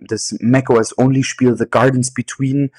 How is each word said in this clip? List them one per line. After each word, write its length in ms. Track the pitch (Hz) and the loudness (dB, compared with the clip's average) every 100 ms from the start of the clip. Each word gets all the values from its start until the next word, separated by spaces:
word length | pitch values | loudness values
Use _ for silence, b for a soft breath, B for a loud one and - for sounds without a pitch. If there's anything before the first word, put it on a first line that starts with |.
| - | -4
das 300 | 110 - 110 | -8 -8 -4
mac 300 | 113 131 127 | 0 0 2
O 80 | 120 | 2
S 180 | 110 - | 2 0
Only 280 | 127 135 | 2 2
Spiel 320 | 131 - 127 113 | -2 0 0 2
The 100 | 113 | 0
Gardens 460 | 113 127 131 127 | 2 2 2 -2
Between, 560 | - 120 - 135 139 139 | -6 -10 -6 -2 -2 -2